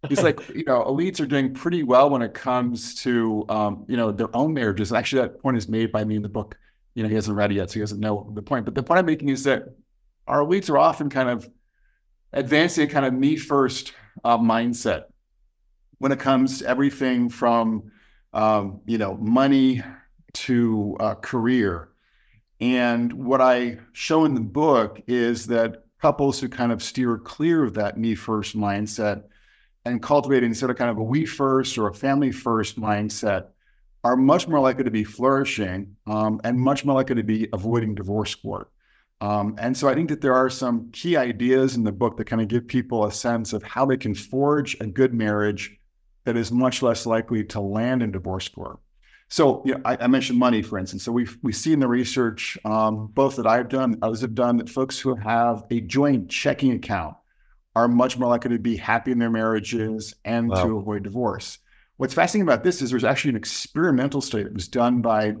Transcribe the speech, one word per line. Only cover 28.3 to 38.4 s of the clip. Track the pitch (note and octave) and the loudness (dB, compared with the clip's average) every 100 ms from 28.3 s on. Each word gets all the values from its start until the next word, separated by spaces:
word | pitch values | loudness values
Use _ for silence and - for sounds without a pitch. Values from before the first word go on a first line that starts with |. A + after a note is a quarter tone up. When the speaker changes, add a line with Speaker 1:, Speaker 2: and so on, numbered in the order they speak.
| A2 G#2 A2 | -2 -2 -2
Speaker 1:
mindset | G#2 G2+ G#2 - G#2 G2 - _ _ _ _ _ | -2 -2 -4 -2 -2 -2 -8 _ _ _ _ _
and | A#2+ A#2+ | -6 -6
cultivate | - D3 C3+ C3+ | 2 2 4 2
instead | A#2+ A2+ C3 | 2 0 -2
of | B2 | 0
kind | A#2+ | -2
of | A2 | -2
a | |
we | A2+ C#3 D#3 | -2 0 -2
first | - C3+ C3 B2+ - | 0 2 2 2 0
or | G#2 | -2
a | |
family | F2+ C3+ C#3 C#3 | 0 0 2 0
first | - B2 A2+ G#2+ - | -2 0 0 0 -4
mindset | G#2+ G#2 G#2 - G#2+ F#2+ - _ _ _ _ _ | -2 0 -2 -2 -2 -2 -4 _ _ _ _ _
are | A#2+ | 0
much | B2+ C3+ F3 F3 | 4 6 4 4
more | D#3 | 2
likely | C3 C3 | 2 2
to | B2 | -2
be | A2 | -2
flourishing, | G2+ - B2+ C#3 C#3 - G2 F#2 G2 G2 - | -4 0 2 2 0 -2 -4 -4 -10 -16 -6
um, | G#2+ A2 G#2+ | -2 0 -2
and | A#2 B2+ | -2 0
much | C3 C#3+ | 0 0
more | C#3+ | 0
likely | C3+ C3 A#2+ | 0 0 -2
to | |
be | G#2 A2 A2 | 0 -2 -2
avoiding | G2+ G#2 A#2+ A2+ G2+ | -4 0 0 0 -4
divorce | F#2+ G#2+ G#2 | -4 -4 -4
court. | - | -6